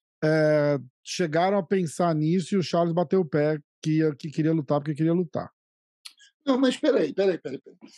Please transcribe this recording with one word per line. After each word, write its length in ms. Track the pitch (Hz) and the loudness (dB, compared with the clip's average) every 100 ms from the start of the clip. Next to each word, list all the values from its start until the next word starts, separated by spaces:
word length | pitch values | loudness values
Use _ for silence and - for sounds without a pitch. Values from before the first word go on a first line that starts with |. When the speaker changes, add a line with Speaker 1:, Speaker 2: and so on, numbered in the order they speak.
| _ _ | _ _
Speaker 1:
é... 540 | 156 156 151 151 147 143 127 _ - | 0 2 2 2 2 0 -4 _ -10
chegaram 520 | - 170 165 185 202 | -6 -2 0 2 0
a 40 | |
pensar 520 | - 196 170 - 175 | 0 -2 -2 -2 0
nisso 400 | 156 156 185 160 | 0 0 0 0
e 40 | 202 | -2
o 40 | |
Charles 320 | 156 170 170 | 0 0 0
bateu 260 | 170 175 190 | 0 0 0
o 80 | 165 | 0
pé 300 | 151 151 156 - _ | 0 0 -2 -8 _
que 160 | 160 156 | -2 0
ia... 160 | 156 143 | 0 -2
que 140 | 165 | -6
queria 240 | 147 156 | -2 0
lutar 260 | 165 139 147 | 0 0 -2
porque 140 | 147 | -2
queria 180 | 143 160 | -2 0
lutar. 380 | 170 175 - 90 _ _ _ _ _ - _ - _ 285 | 0 -2 -6 -10 _ _ _ _ _ -20 _ -20 _ -2
Speaker 2:
Não, 120 | 254 | 2
mas 200 | 262 - | 2 2
peraí, 340 | 302 254 156 | 0 2 0
peraí, 240 | - 196 160 | 0 0 -2
peraí, 200 | 147 135 | -6 -14
peraí. 180 | - - - | -14 -20 -20